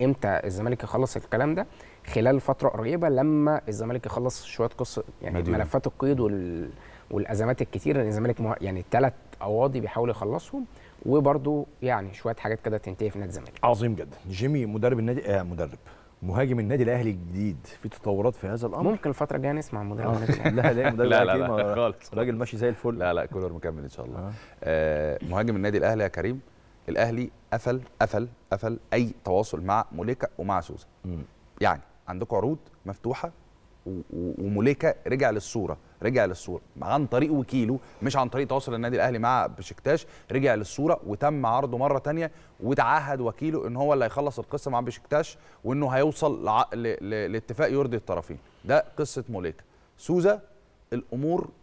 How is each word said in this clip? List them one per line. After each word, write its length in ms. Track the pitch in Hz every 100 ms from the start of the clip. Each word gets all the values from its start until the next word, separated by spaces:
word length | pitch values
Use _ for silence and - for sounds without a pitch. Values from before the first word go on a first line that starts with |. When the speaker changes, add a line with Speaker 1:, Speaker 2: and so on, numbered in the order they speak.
Speaker 1:
امتى 260 | 127 135 104
الزمالك 560 | 92 101 95 113 123
يخلص 320 | 110 120 131 -
الكلام 400 | - 110 147 170
ده؟ 100 | 240 - - - -
خلال 320 | 113 120 139
فتره 300 | - 131 131
قريبه، 400 | 113 113 170 165
لما 520 | 131 151 151 147 151 -
الزمالك 380 | 104 113 123 113
يخلص 400 | 123 127 - -
شويه 240 | - 117 -
قصه، 260 | 123 - - -
يعني، 180 | 85 87
Speaker 2:
مديون. 180 | 87 85
Speaker 1:
ملفات 300 | 110 131 123
القيد 320 | - 135 131
وال-، 500 | 107 98 90 82 76 - - - -
والازمات 500 | 104 101 104 113 123
الكتير، 360 | 127 127 151 139
لان 100 | 107
الزمالك 340 | 107 123 117
مه-، 140 | 113 -
يعني، 240 | 95 92 -
تلات 220 | 120 131 - - -
قواضي 400 | 101 107 135 131
بيحاول 300 | 107 - 120
يخلصهم، 560 | 104 101 156 - 277 240 - - - -
وبرضو، 640 | 147 139 143 139 147 143 -
يعني، 320 | 127 113 98
شويه 220 | 95 113 113
حاجات 260 | 107 110
كده 160 | 110 107
تنتهي 320 | - 90 107
في 100 | 101
نادي 100 | 95
الزمالك. 240 | - 123 -
Speaker 3:
عظيم 320 | 120 107 117 101
جدا. 220 | - - 92
جيمي، 360 | 95 131 147 110
مدرب 340 | 107 120 120
النادي، 260 | 113 127 104
آه، 180 | 98
مدرب، 340 | 87 85 78 - - - - -
مهاجم 360 | 92 98 135 120
النادي 240 | 104 135
الاهلي 260 | 117 123 113
الجديد، 480 | 92 87 92 104 76 - -
في 80 | 110
تطورات 460 | - 104 98 120 -
في 120 | 95
هذا 200 | 113 113
الامر؟ 240 | 104 196
Speaker 1:
ممكن 180 | 214 147
الفتره 280 | 139 147 143
الجايه 140 | 139
نسمع 300 | 151 - 107
مدرب 240 | 104 104 113
Speaker 3:
آه. 60 | 110
Speaker 1:
النادي 180 | 113 - -
الأهلي. 20 |
Speaker 3:
<laughs> 100 | 113
لا، 200 | 120 120
لا، 80 | 139
مدرب 160 | 117 123
Speaker 2:
لا، 140 | 110
Speaker 3:
الأهلي 180 | 95 92
Speaker 2:
لا، 60 | -
لا، 160 | 107
Speaker 3:
ما-، 120 | 104 104
Speaker 2:
خالص. 380 | 117 - -
Speaker 3:
راجل 220 | 107 123 113
ماشي 220 | 117 110
زي 120 | 120
الفل. 280 | 113 120 117
Speaker 2:
لا، 160 | 90
لا، 120 | 87 -
كولر 280 | 95 90
مكمل 300 | 82 87 80
ان 60 | 71
شاء 160 | - 60
الله. 140 | 64
Speaker 3:
آه. 120 | 95 107 - -
Speaker 2:
آه، 560 | - 80 78 76 76 - 78
مهاجم 260 | 92 117 101
النادي 220 | 104 101
الاهلي 260 | 90 110
يا 40 | 98
كريم، 340 | - 95 135 - - - - -
الاهلي 400 | - 113 113 123 - -
قفل، 280 | 113 - 127 127 -
قفل، 260 | 110 107 120 - -
قفل 280 | 101 113 117 -
اي 200 | 113 117 -
تواصل 380 | 101 92 110 78
مع 240 | 92 107 -
موليكا 360 | 80 107 127 - -
ومع 240 | 95 95
سوزا. 240 | 85 - - _ 92
Speaker 3:
مم. 160 | 82 - - - -
Speaker 2:
يعني 200 | 104 73 - - -
عندكم 280 | 90 - 107
عروض 220 | 117 160 - - -
مفتوحه 460 | 98 117 120 170 - - - - - -
و-، 40 |
و-، 440 | 90 - 85 87 -
وموليكا 560 | 98 101 123 139 160 - 113
رجع 220 | 135 131
للصوره، 480 | 107 - 117 85 78 - -
رجع 220 | 110 127 98
للصوره 360 | 85 - 87 - -
عن 240 | 95 139 143
طريق 280 | 123 151
وكيله، 460 | 147 117 131 113 131 - -
مش 140 | 139 135
عن 120 | 123
طريق 180 | 131 135
تواصل 260 | 135 135
النادي 220 | 117 120 123
الاهلي 240 | 120 117
مع 280 | 117 127 82
بشكتاش، 600 | - - - 131 160 - - -
رجع 240 | 131 135 110
للصوره 440 | 104 - 156 165 95
وتم 380 | 104 143 147 117
عرضه 320 | 123 139 120
مره 220 | 143 135
تانية، 320 | 147 160 160 - - -
وتعهد 640 | 117 139 127 151 147 135
وكيله 460 | 117 - 156 156 117
ان 80 | 123
هو 180 | 143
اللي 120 | 139 113
هيخلص 340 | - 143 120
القصه 320 | - 110 139
مع 80 | 120
بشكتاش، 580 | 123 - - 147 160 - - -
وانه 260 | 107 139 139
هيوصل 560 | 131 151 - 156 - 98
لع-، 220 | 110 -
ل-، 360 | 117 117 101 95
ل-، 220 | 107 92
لاتفاق 400 | 110 - 123 -
يرضي 260 | 135 135 113
الطرفين. 400 | - 87 - 76 - - -
ده 200 | 147 - -
قصه 260 | 147 135 123
موليكا. 340 | 101 85 - - _ _ -
سوزا 440 | - 175 185 208 - - _ _ _
الامور 540 | 120 - 123 151 180 - -